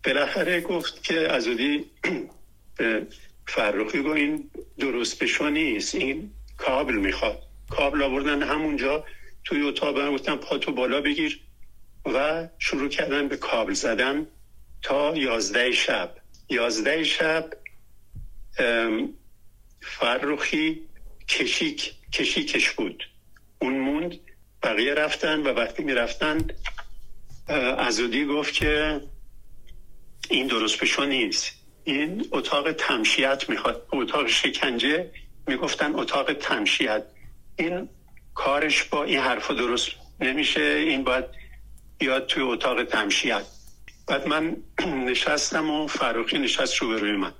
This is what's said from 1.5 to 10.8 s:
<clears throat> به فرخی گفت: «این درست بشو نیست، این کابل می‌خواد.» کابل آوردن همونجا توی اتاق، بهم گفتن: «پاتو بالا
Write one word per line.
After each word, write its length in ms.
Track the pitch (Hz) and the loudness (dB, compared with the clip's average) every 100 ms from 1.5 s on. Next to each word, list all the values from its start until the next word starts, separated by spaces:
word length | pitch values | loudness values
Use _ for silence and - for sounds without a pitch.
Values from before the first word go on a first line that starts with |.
| 113 139 147 - - | 0 2 0 -4 -6
<clears throat> 720 | - 170 - - - - - - | -4 -2 -6 -14 -20 -20 -16 -2
به 300 | 113 110 - - - - - | 0 0 -4 -14 -20 -16 -6
فرخی 560 | - 104 98 107 156 | 0 2 0 0 0
گفت: 140 | 151 151 | 2 2
«این 340 | 147 151 - - - - | 2 0 -6 -14 -14 -4
درست 440 | 139 123 113 - | -2 0 -2 -2
بشو 280 | - - 147 | -2 2 2
نیست، 440 | 151 156 107 - | 2 2 0 -2
این 360 | - 131 - 104 - - - | -2 -2 -4 -8 -14 -16 -4
کابل 380 | - 131 143 | 0 2 2
می‌خواد.» 440 | 113 95 - - - - - - | 2 0 0 -2 -2 -12 -18 -6
کابل 320 | - 143 147 | 0 2 4
آوردن 400 | 139 131 143 143 | 2 2 2 2
همونجا 600 | 151 151 156 143 131 151 - - - - | 2 2 2 0 2 0 -2 -14 -14 -12
توی 180 | - 147 | -2 2
اتاق، 320 | 147 - 147 | 2 2 0
بهم 200 | 139 143 | 2 2
گفتن: 220 | 135 - 143 | 0 0 -2
«پاتو 360 | - 135 - | 0 -2 0
بالا 280 | 123 | 0